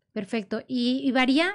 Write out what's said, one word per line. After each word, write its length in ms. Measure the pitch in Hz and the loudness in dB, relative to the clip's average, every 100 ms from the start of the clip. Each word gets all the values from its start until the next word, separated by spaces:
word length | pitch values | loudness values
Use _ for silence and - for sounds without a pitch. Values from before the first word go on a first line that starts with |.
| _ | _
Perfecto. 480 | 214 196 226 196 220 - | -10 -6 -6 -6 -8 -4
¿Y, 340 | 254 240 262 | -2 0 0
y 80 | 277 | 0
varía 400 | 262 254 269 349 | 2 4 2 2